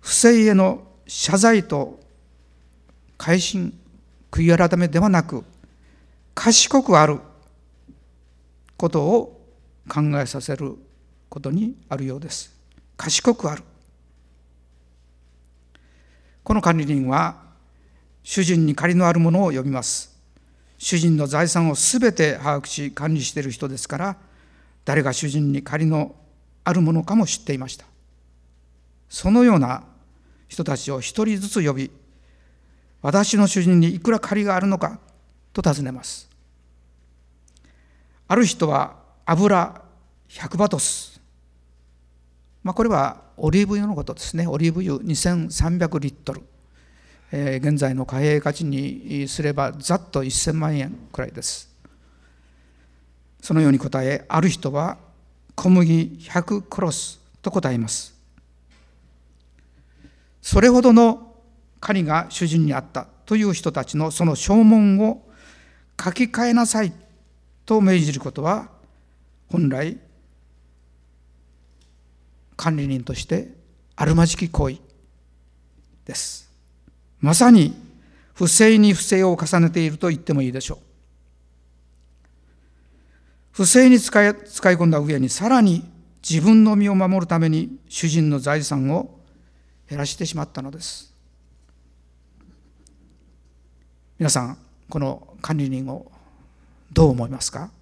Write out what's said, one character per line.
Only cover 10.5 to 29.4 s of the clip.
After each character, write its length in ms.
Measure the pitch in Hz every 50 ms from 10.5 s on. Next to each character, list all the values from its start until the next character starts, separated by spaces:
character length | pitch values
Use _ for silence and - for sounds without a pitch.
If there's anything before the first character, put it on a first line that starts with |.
| 143
る 200 | 123 151 131 - - - _ _ _ _ _ _ _ _ _
こ 120 | - 151
と 100 | 139 139
に 260 | 143 185 220 226 262 - _ _
あ 80 | 139
る 80 | 135 139
よ 120 | 131 127
う 40 | 143
で 100 | 156 156
す。 220 | - - - - _ _ _ _ _ - _ _ _
賢 380 | - - - - - - 254 233
く 160 | - - 156
あ 60 | 151
る。 60 | 147 - _ _ _ _ _ _ _ _ _ _ _ _ _ _ _ _ _ _ _ _ _ _ _ _ _ _ _ _ _ _ _ _ _ _ _ _ _ _ _ _ _ _ - _ _ _ _ _ _ _ _ _ _ _ _
こ 120 | _ - 214
の 80 | 214
管 160 | - 175 165 160
理 80 | 151
人 220 | 143 151 139 131 127
は、 340 | 135 151 170 165 165 - - - _ _ _ _ _ _ _ _ _ _ _ _ _ _ _
主 180 | - - 202
人 220 | 185 165 185 165 160
に 100 | 151 156
借 200 | - 143 170 180
り 40 | 175
の 80 | 180
あ 60 | 170
る 80 | 170 170
も 100 | 165 170
の 140 | 165 185 196
を 80 | 175
呼 100 | 147 131
び 80 | 127 139
ま 120 | 135 127
す。 360 | 117 - - - - - _ _ _ _ _ _ _ _ _ _ _ _ _ _
主 180 | - - -
人 200 | 170 160 170 160
の 100 | 151 147
財 220 | 139 139 151 170 170
産 200 | - 175 165 160
を 60 | 143
す 260 | - - - - 254
べ 120 | 247 233
て 240 | - - 165 147 131
把 240 | - 139 147 147 143
握 60 | -
し、 240 | - - - 143 139
管 240 | 113 - 143 160 156
理 80 | 151
し 100 | 127 -
て 80 | - 151
い 20 |
る 80 | 139 135
人 180 | 117 - - 139
で 80 | 135
す 100 | 123 -
か 120 | - - 139
ら、 180 | 170 202 190 - _ _ _ _ _ _ _ _ _ _ _ _ _
誰 180 | - 139 156
が 100 | 139 135
主 160 | 127 - - 147
人 240 | 139 151 147 143
に 100 | 139 139
借 220 | 139 - - 151 160
り 60 | 160
の 240 | 156 151 143 - - _ _ _ _ _ _ _ _ _ _
あ 80 | 175
る 80 | 175 185
も 120 | 170 156
の 120 | 165 165 160
か 100 | 165 196
も 120 | 226 208
知 160 | - - -
っ 20 | -
て 80 | -
い 60 | 143 131
ま 100 | 131 127
し 80 | -
た。 80 | - - _ _ _ _ _ _ _ _ _ _ _ _ _ _ _ _ _ _ _ _ _ _ _ _ _
そ 220 | - - - 185
の 140 | 208 240